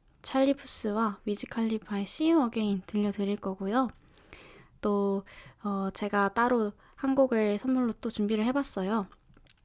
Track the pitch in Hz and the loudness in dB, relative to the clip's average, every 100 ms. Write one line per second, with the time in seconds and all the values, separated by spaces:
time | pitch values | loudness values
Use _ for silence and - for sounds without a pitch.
0 | _ _ - 269 269 277 - - 214 208 | _ _ -4 2 2 2 -4 -6 -4 0
1 | 220 196 214 202 - 233 226 220 - 202 | -2 -2 -6 -4 -4 -2 -2 -2 -4 -4
2 | 196 - 320 330 233 226 208 196 - 208 | -4 0 4 4 2 0 0 -2 -2 -2
3 | 208 202 202 202 190 190 196 240 247 - | 0 0 -2 -2 -4 -4 -2 0 0 -4
4 | - - - - - - - - 208 202 | -20 -20 -20 -20 -20 -20 -20 -4 0 2
5 | 202 196 - - - - 208 196 190 - | 2 0 -4 -16 -20 -10 -6 -2 -4 -4
6 | 208 202 196 233 240 247 208 - - - | -2 2 2 2 2 2 0 -4 -20 -6
7 | 269 269 262 226 214 208 254 254 240 - | 0 4 4 4 2 0 0 0 0 -2
8 | 233 - 208 214 226 277 269 202 190 220 | -6 -2 0 0 0 0 -2 -4 -2 -2
9 | 185 - _ - - _ | -4 -10 _ -20 -20 _